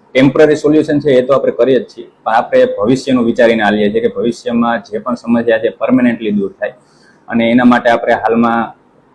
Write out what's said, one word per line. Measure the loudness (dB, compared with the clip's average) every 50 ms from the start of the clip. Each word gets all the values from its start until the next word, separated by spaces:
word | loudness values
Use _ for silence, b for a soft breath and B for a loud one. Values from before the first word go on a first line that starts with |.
| _ _ 0
ટેમ્પરરી | 2 2 2 4 4 4 4 4
સોલ્યુશન | 2 0 0 2 2 2 0 -2 -2
છે | 0 2
એ | 2 2
તો | 2 2 0
આપણે | 0 0 -2
કરીએ | 0 0 0 2 2 0
જ | -2
છીએ, | -4 -16 -20 -20 -20 _ _ -6
પણ | -2 0
આપણે | 0 0 2 2 2 2
ભવિષ્યનું | 2 0 -2 0 0 0 0 0 -2 -2 0 0
વિચારીને | 0 0 2 2 2 2 2 2
હાલીએ | 0 0 2 0 0
છીએ | -2 -2
કે | -2 -4
ભવિષ્યમાં | -4 -2 -4 -4 -4 -6 -8 -4 -2 -2 0 0 -2 -4 -6 -8
જે | -12 -10
પણ | -8 -6 -8
સમસ્યા | -8 -4 -2 -2 -2 0 0 0 0
છે | 0 -2
પરમેનન્ટલી | -4 -2 -2 0 0 2 2 0 -2 -2 -4 -4
દૂર | -4 -2 -4 -6
થાય | -6 -8 -10 -10 -10 _ b b b b b b b b b -8
અને | -4 -2 0 0
એના | 2 2 2
માટે | 4 2 2 2 2
આપણે | 0 2 2 0 0
હાલમાં | 0 0 -2 0 0 0 0 0 -2 -4 -6 -10 _ _ _ _ _ _ _ -4